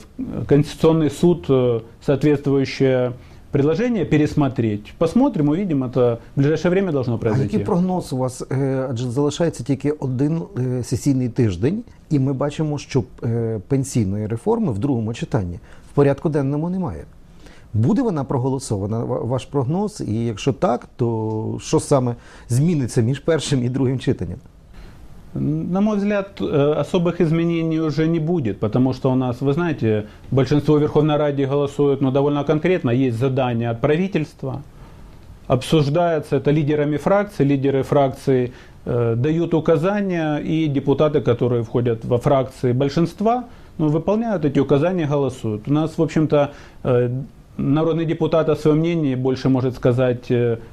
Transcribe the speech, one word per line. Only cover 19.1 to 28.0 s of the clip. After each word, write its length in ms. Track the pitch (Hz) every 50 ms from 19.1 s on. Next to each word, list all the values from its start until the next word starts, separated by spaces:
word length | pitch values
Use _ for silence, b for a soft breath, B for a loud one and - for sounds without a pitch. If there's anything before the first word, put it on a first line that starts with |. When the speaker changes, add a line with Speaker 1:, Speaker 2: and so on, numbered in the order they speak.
| 123 -
Speaker 2:
ваш 260 | - 113 131 123 -
прогноз? 580 | - - 143 120 123 160 190 208 202 - - - 107
І 180 | 104 117 117
якщо 280 | 117 107 - - 139 -
так, 340 | - - 196 240 - - - -
то 640 | - 120 117 113 110 110 110 110 110 110 107 113 117
що 180 | - - - 151
саме 360 | - - 151 135 127 120 117 B B B B B B B
зміниться 520 | 120 127 147 175 175 147 127 104 - 131
між 180 | 110 117 139 135
першим 440 | - - 160 147 - - 143 131 120
і 60 | 123
другим 300 | 127 131 135 123 135 123
читанням? 380 | - 139 113 - 90 85 90 - - - - - - - B B B B B B B B - - - - -
Speaker 1:
На 480 | 131 135 139 151 160 165 175 175 190
мой 160 | 208 220 214 202
взгляд, 300 | 202 208 208 202 196 196 - -
э, 400 | 190 - - 147 143 147 151 147
особых 400 | 143 - - 185 170 175 170 -
изменений 580 | 180 156 165 165 165 170 170 165 160 160 160 156
уже 260 | 160 156 139 151